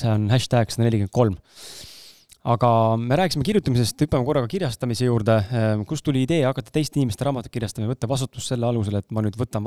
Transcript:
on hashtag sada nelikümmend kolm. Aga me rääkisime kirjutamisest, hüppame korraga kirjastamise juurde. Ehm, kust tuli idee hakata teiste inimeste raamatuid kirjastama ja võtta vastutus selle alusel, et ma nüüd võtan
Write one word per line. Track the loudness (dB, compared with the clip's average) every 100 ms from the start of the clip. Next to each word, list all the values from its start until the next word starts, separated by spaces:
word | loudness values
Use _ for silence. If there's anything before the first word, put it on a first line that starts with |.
| 0
on | 2 2
hashtag | 2 2 0 0
sada | 0 2
nelikümmend | 2 0
kolm. | 2 2 0 -10 -20 -20 -18 -20 -20 -20 -20 _ _ -2
Aga | 2 4 4 4 2
me | 0 0
rääkisime | 0 0 0
kirjutamisest, | 0 2 2 0 0
hüppame | 0 0 2
korraga | 0 0
kirjastamise | -2 -4 -4 -4 0 2
juurde. | 2 4 2 2
Ehm, | 0 0 0 -2
kust | -4 -2
tuli | 0 2
idee | 2 0
hakata | -2 -4
teiste | -2 -2 0
inimeste | -2 -2 -2
raamatuid | -4 -6
kirjastama | -6 -6 -4 -4
ja |
võtta | -4 -2
vastutus | -2 -4 -6 -6
selle | -2 0
alusel, | 0 0 -2
et | -4
ma | -2
nüüd | -2 -2
võtan | -4 -4